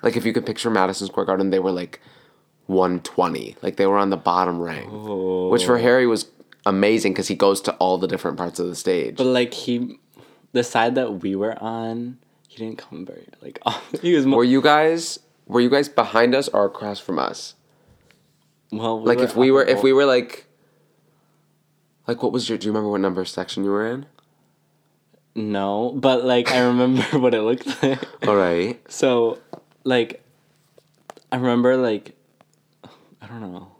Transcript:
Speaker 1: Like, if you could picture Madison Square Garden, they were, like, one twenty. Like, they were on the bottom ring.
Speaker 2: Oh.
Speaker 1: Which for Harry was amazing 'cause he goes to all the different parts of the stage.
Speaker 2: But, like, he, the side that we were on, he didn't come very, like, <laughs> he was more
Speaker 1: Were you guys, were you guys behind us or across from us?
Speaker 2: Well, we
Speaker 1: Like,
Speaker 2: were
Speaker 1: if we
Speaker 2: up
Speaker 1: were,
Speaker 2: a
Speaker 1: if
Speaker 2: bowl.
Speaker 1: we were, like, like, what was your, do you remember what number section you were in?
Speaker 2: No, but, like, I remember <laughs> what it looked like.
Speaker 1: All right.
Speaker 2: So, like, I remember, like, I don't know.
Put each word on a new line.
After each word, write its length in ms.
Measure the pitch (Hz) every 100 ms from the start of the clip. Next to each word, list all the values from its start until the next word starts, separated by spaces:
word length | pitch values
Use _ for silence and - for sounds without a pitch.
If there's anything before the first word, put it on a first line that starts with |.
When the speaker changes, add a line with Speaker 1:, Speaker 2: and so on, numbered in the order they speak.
Speaker 1:
Like, 140 | 117 117
if 80 |
you 80 | 113
could 140 | 117 117
picture 240 | 107 117
Madison 380 | 107 95 98 98
Square 180 | - 95
Garden, 240 | 95 98
they 80 | 95
were, 140 | 95
like, 280 | 90 87 - _ - _ _ _ _ -
one 320 | 95 92 90
twenty. 560 | - - 87 76 52 -
Like, 140 | - -
they 100 | 98
were 100 | 101
on 140 | 101
the 60 | 95
bottom 420 | - 90 90 87
ring. 280 | 85 78 -
Speaker 2:
Oh. 580 | 107 107 98 92 92 92
Speaker 1:
Which 140 | 117
for 140 | 120 120
Harry 260 | 120 127
was 220 | 123 110 - _ _ _
amazing 500 | 104 98 101 113 107
'cause 140 | 95 92
he 80 | 98
goes 240 | 101 98
to 120 | -
all 220 | - 92 92
the 120 | 90
different 280 | 95 90 -
parts 220 | 87 -
of 80 | 87
the 80 |
stage. 420 | 85 - 90 60 -
Speaker 2:
But, 80 | 127
like, 280 | 127 120
he, 460 | - - 120 123 - _ _ - _ _
the 120 | 123
side 320 | 120 120 117 127
that 260 | 123 98
we 140 | 95 98
were 200 | 107 113
on, 560 | 110 113 113 117 120 127 _ _ _
he 80 | -
didn't 200 | 113 107
come 280 | - - 95
very, 220 | - - _
like, 200 | - - - -
<laughs> 220 | - -
he 120 | 175 170
was 100 | 135
more 120 | 131
Speaker 1:
Were 60 |
you 160 | 123 135
guys, 600 | 147 147 160 165 165 - _ _ _
were 140 | 120
you 100 | 123
guys 180 | 139 147
behind 460 | - 110 113 120
us 140 | 131 139
or 160 | 101
across 340 | 101 - 104 101
from 220 | - 85
us? 340 | 65 - - - _ _ _ _ _ _ _ _ _ _ _
Speaker 2:
Well, 260 | 110 113 113
we 80 | 117
Speaker 1:
Like, 120 | 120
Speaker 2:
were 60 |
Speaker 1:
if 120 | 123 113
we 140 | 131
Speaker 2:
up 40 |
Speaker 1:
were, 80 | 135
Speaker 2:
a 60 | -
Speaker 1:
if 60 | 127
Speaker 2:
bowl. 60 |
Speaker 1:
we 80 | 135
were, 120 | 135 143
like, 400 | 127 123 - _ _ _ _ _ _ _ _ _ _ _ _ _ _ _ _ -
like, 120 | 120
what 80 | 127
was 160 | 127 117
your, 100 | 107
do 80 | 101
you 60 |
remember 160 | 107 104
what 100 | 104
number 240 | 95 92
section 380 | 92 - 90 -
you 80 | 98
were 160 | 101 110
in? 200 | 127 139 _ _ _ _ _ _ _ _ _ _ _ _ -
Speaker 2:
No, 560 | 107 101 98 101 120
but, 300 | 139 131 127
like, 260 | 127 123 120
I 160 | 127 123
remember 360 | 123 127 131
<laughs> 100 | 123 151
what 120 | 127
it 100 | 113
looked 380 | 107 127 - -
like. 460 | 139 131 - - 113
Speaker 1:
All 80 |
right. 460 | 104 90 85 98 123 -
Speaker 2:
So, 480 | - 135 120 113 107 _ - _ _
like, 360 | 131 127 117 - _ _ _ _ _ _ _ _ _ - _
I 60 | 127
remember, 400 | 123 120 123 131
like, 380 | 123 107 - _ _ _ _ _ _ _ - _ _ _
I 80 | 104
don't 120 | 117
know. 320 | 104 90 95